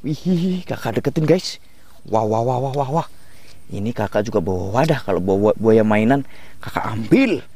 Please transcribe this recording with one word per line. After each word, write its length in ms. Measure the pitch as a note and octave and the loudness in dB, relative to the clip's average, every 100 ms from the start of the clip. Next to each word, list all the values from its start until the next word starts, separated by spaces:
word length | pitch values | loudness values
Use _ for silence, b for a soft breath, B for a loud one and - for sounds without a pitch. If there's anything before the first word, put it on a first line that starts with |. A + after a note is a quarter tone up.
Wih, 600 | C#3+ D3+ F3 F3+ F#3 F3+ - | -4 -4 0 2 2 -2 -4
kakak 320 | A#2 A#2+ A2+ | -6 -2 0
deketin, 300 | C#3+ - D3+ | 0 0 4
guys. 340 | F3+ - - b b b b - | 2 2 -12 b b b b -2
Wah, 160 | A2 | 0
wah, 180 | A2 A2 | 2 2
wah, 160 | A#2 B2+ | 2 0
wah, 160 | C3+ | -2
wah, 160 | C#3 C3+ | -2 -2
wah. 160 | D#3+ - b b b b b - | -2 -4 b b b b b -10
Ini 240 | G2+ G#2 | -6 -4
kakak 320 | - G#2 G#2+ G#2+ | -2 -2 0 0
juga 160 | G#2+ | 0
bawa 400 | E2+ F#2 F#2+ A2 | 0 -2 0 0
wadah. 160 | D#3 C#3+ - | 2 0 0
Kalau 160 | F2 | 0
bawa 320 | F#2 G2 G#2 | 2 4 4
buaya 320 | - A2 A2 G#2+ | 4 4 6 6
mainan, 400 | G#2+ A2 C#3 C3+ B B B | 4 4 2 0 B B B
kakak 240 | - - - | -6 -4 -4
ambil. 540 | A2+ A2 B3+ C4+ C#3+ - | -4 4 4 4 0 -4